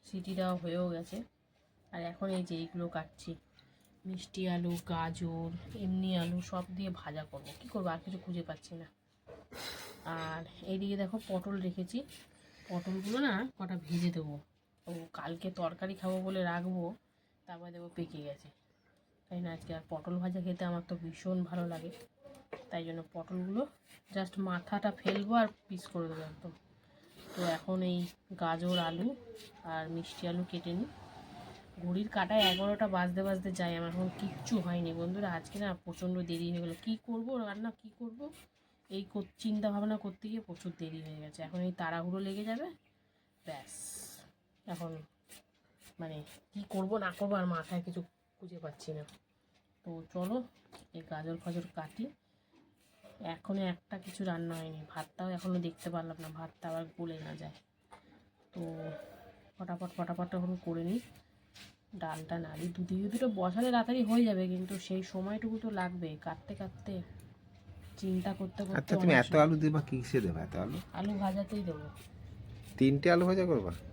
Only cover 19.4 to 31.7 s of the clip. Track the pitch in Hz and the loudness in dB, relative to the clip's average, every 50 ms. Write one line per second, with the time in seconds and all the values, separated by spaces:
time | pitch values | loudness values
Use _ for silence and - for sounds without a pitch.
19.4 | 180 170 165 160 - - 165 160 160 - 165 156 156 185 175 180 180 185 180 190 | -4 -4 -4 -6 -6 -6 -8 -8 -6 -6 -6 -4 -2 -2 0 0 0 0 0 0
20.4 | 175 180 180 175 185 175 175 170 175 - 185 175 170 165 165 - - 185 185 185 | 0 0 0 0 0 0 0 0 -2 -2 -6 -4 -4 -6 -8 -4 -2 0 2 2
21.4 | 175 165 170 180 175 170 170 160 160 170 - - - - _ _ - - - - | 2 0 0 0 0 0 -2 -4 -6 -8 -10 -12 -16 -18 _ _ -20 -20 -18 -18
22.4 | - _ - - - - - 170 165 165 165 170 165 - - 170 165 - 185 185 | -14 _ -12 -12 -10 -6 -6 -4 -4 -4 -6 -6 -8 -8 -8 -8 -6 -4 -4 -2
23.4 | 180 185 196 226 277 294 - _ _ _ - - _ _ 196 196 190 185 - 190 | -2 0 0 0 0 -2 -4 _ _ _ -20 -20 _ _ -2 -2 -2 -2 -2 -2
24.4 | 196 185 180 175 180 - - 202 - 208 196 - - 196 196 202 202 208 226 233 | 0 0 0 -2 -2 0 -2 2 2 2 0 2 2 2 2 2 2 4 6 6
25.4 | 226 214 - - _ - 196 180 - - - 175 165 160 160 160 160 156 156 - | 6 6 2 -6 _ -10 -10 -10 -10 -6 -4 -4 -4 -2 -4 -8 -8 -10 -12 -12
26.4 | - 175 170 - _ - - - - - - - - - - - - - - - | -14 -14 -14 -14 _ -20 -20 -20 -20 -20 -20 -20 -20 -20 -20 -20 -16 -10 -4 0
27.4 | 180 170 165 160 - - 185 185 185 180 180 180 175 175 - - _ _ 196 180 | 2 2 2 2 2 0 2 2 4 4 4 2 0 -2 -4 -12 _ _ -4 0
28.4 | 175 165 165 165 175 180 180 180 170 165 165 170 196 247 277 - - - - - | 2 2 2 2 2 2 4 4 2 2 0 2 0 0 0 -2 -8 -14 -14 -14
29.4 | - - - - - 170 160 160 160 160 165 165 170 - - - - 175 170 175 | -16 -16 -18 -14 -8 -4 -4 -4 -2 -2 -4 -4 -4 -6 -8 -4 -2 0 0 0
30.4 | 180 180 - 175 170 175 175 180 240 302 - - - - - - - - - - | 0 0 -2 -4 -2 0 0 0 0 -2 -4 -14 -16 -16 -16 -16 -16 -14 -14 -14
31.4 | - - - - - - | -14 -14 -14 -16 -18 -18